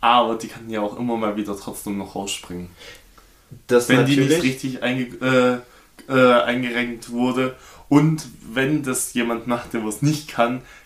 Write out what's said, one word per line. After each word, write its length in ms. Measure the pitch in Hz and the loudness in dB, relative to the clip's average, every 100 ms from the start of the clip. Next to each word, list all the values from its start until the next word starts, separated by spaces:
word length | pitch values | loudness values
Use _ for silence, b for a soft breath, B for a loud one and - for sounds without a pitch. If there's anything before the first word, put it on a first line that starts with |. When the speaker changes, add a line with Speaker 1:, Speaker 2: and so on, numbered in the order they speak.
Speaker 1:
Aber 360 | 120 120 113 113 | 4 4 2 -2
die 120 | 107 | -8
kann 220 | 117 113 | -14 -8
ja 100 | 110 | -6
auch 180 | 104 101 | -4 -4
immer 180 | 120 113 | -4 -2
mal 180 | 107 104 | -2 -4
wieder 180 | 104 101 | -6 -8
trotzdem 400 | - 104 - 101 | -10 -12 -8 -8
noch 160 | 95 | -6
rausspringen. 540 | 95 98 - - 87 90 - B B B B B B B - - | -8 -8 -8 -10 -12 -12 -16 B B B B B B B -20 2
Speaker 2:
Das 220 | 123 120 | 2 6
Speaker 1:
Wenn 160 | 131 135 | 4 6
die 100 | 143 | 4
nicht 140 | 135 | 4
Speaker 2:
natürlich. 120 | 160 131 | 4 2
Speaker 1:
richtig 280 | 131 135 127 | -2 -6 -6
einge-, 800 | 120 131 123 - 127 127 123 123 - b b - - | -4 -4 -6 -4 0 4 4 2 -6 b b -20 -2
äh, 40 | |
äh, 300 | 131 127 120 | 4 6 6
eingerenkt 680 | 117 123 123 117 120 117 120 | 4 -2 -2 -2 -4 -6 -8
wurde. 440 | 120 127 123 131 127 B B B | -2 0 0 -2 -4 B B B
Und 340 | 147 156 156 - - - | 4 4 0 -6 -18 -8
wenn 280 | 113 135 151 | -2 0 0
das 280 | 135 123 - | -2 -4 -4
jemand 340 | 123 117 113 123 | -2 -2 -2 -2
macht, 280 | 117 - | -4 -4
der 100 | 120 | -6
was 160 | 107 107 | -6 -2
nicht 280 | 143 147 - | 0 0 -6
kann, 340 | - 117 127 B B | -2 0 -2 B B